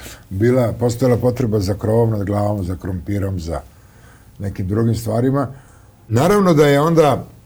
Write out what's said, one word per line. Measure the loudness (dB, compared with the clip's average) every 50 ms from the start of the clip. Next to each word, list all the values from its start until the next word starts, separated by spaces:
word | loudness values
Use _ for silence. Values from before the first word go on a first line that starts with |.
| -14 -18 -20 -20 -16 -10
bila, | -4 0 2 2 2 2 2 0 -2 -2
postojala | -2 -2 0 0 0 2 2 2
potreba | 0 0 -2 0 -2 0 0 0
za | 0 -2 -4
krovom | -4 -2 0 2 2 2 2
nad | 0 -2 -2
glavom, | -2 -2 -2 -2 -2 -2 -4 -4
za | -6 -6
krompirom, | -8 -8 -8 -8 -8 -6 -6 -4 -4 -4 -4 -4 -6
za | -6 -6 -8 -8 -10 -12 -20 -20 -20 -20 -20 -20 -20 -20 -20 -20 -20 -20 -16 -12
nekim | -10 -10 -8 -6 -6 -4
drugim | -2 0 0 0 0
stvarima. | -2 -4 -4 -2 0 0 0 0 -2 -2 -6 -8 -14 -20 -20 -20 -20 -20 -20 -20 -20 -8 -2
Naravno | 0 2 2 4 4 4 4 4 4
da | 4 6 6
je | 4 4
onda | 4 2 4 4 4 4 2 0 -4 -10 -18 -20 -20